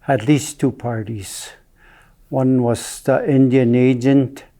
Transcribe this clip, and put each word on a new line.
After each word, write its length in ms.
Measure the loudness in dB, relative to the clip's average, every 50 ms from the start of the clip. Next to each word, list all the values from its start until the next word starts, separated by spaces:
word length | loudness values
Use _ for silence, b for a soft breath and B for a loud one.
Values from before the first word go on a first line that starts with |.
| _ -2
at 180 | -2 -2 2
least 320 | 0 0 0 0 -6 -8 -4
two 120 | -4 -4
parties. 760 | -4 -4 -8 -8 -8 -8 -8 -8 -10 -12 -12 -12 -14 -16 -16 -18 -20 _ _ _ _ b b b b b b b b b _ _
One 340 | -4 -2 0 2 2 2
was 380 | 2 0 -2 -2 -6 -12 -14 -10
the 260 | -2 0 0 0 2 0
Indian 460 | 2 4 4 4 4 2 2 4 2
agent 720 | 4 4 4 2 2 2 2 2 2 2 0 -6 -14 -20 _ _